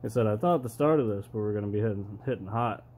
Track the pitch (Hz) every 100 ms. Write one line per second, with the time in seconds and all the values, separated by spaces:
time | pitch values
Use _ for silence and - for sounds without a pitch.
0 | 120 120 110 107 175 165 123 - 147 156
1 | 113 101 - 110 104 104 104 104 110 101
2 | 98 104 135 110 95 113 120 101 -